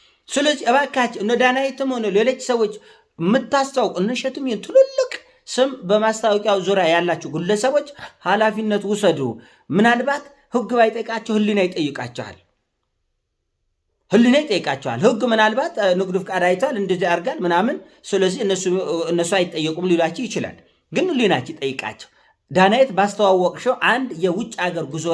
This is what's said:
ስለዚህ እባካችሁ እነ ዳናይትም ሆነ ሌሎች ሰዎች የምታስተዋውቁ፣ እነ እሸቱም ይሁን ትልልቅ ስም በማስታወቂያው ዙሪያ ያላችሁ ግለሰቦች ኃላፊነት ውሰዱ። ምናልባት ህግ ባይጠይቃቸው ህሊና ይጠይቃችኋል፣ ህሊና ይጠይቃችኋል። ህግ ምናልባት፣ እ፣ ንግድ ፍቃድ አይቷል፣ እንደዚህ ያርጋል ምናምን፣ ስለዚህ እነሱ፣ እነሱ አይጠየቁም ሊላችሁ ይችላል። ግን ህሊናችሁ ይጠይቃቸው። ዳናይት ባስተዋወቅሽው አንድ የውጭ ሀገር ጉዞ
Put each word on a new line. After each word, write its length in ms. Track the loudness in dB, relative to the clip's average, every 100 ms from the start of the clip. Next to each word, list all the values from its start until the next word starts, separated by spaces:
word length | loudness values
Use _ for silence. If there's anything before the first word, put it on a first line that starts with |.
| _ _ -6
ስለዚህ 360 | 0 0 0 2
እባካችሁ 540 | 2 2 -2 -2 -2
እነ 120 | -2 2
ዳናይትም 540 | 2 2 -2 -4 -4
ሆነ 140 | -2 0
ሌሎች 280 | 2 2 0
ሰዎች 300 | -2 0 -2 -4 -20 _ _ -4
የምታስተዋውቁ፣ 760 | 0 0 2 0 0 0 -2 0
እነ 120 | -2
እሸቱም 340 | -2 -6 -6 -6
ይሁን 180 | -6
ትልልቅ 480 | 2 4 4 2 -4 -6 -18 _ -6
ስም 220 | 0 0 -2
በማስታወቂያው 760 | 0 2 2 0 2 2 2 0
ዙሪያ 240 | 2 2 4
ያላችሁ 420 | 4 2 -2 -6
ግለሰቦች 560 | -4 -2 0 2 0 -2 -10 -20 -8
ኃላፊነት 600 | -2 2 2 0 -2 -2 -2
ውሰዱ። 340 | 0 2 2 -2 -6 -14 _ -4
ምናልባት 540 | 2 2 2 0 -4 -8 _ _
ህግ 160 | -4 0
ባይጠይቃቸው 600 | 2 2 2 -6 -8 -2
ህሊና 260 | 0 2 2
ይጠይቃችኋል፣ 760 | 0 -2 -4 -4 -10 -10 -12 -16 _ _ _ _ _ _ _ _ _ _ _ _ _ _ _ _ _
ህሊና 240 | 4 6 4
ይጠይቃችኋል። 640 | 2 -2 -2 -4 -4 0
ህግ 200 | 2 2 2
ምናልባት፣ 480 | 2 2 0 -4 -2
እ፣ 120 | 0
ንግድ 220 | 0 -2 -4
ፍቃድ 260 | -4 0
አይቷል፣ 320 | 0 2 0 -2
እንደዚህ 280 | -2 -2 -2
ያርጋል 340 | -2 -4 -4
ምናምን፣ 360 | 0 2 0 -4 -10 _ -4
ስለዚህ 340 | 0 0 0
እነሱ፣ 220 | -2 -2 0 -2 -2 -4 -2
እነሱ 240 | -2 0
አይጠየቁም 540 | 0 0 -2 -4 -2 0
ሊላችሁ 360 | 2 0 -2
ይችላል። 340 | -6 -6 -8 -12 _ _ _
ግን 160 | -2 0
ህሊናችሁ 440 | 2 2 2 -2
ይጠይቃቸው። 580 | -6 -8 -6 -10 -12 -20 _ _ _ -4
ዳናይት 400 | 2 4 4 2
ባስተዋወቅሽው 800 | 2 0 2 2 4 2 -2 -4 0
አንድ 260 | 2 0 -2 -2
የውጭ 360 | -2 -2 -6 -6
ሀገር 280 | -4 -4 -6
ጉዞ 220 | -6 -2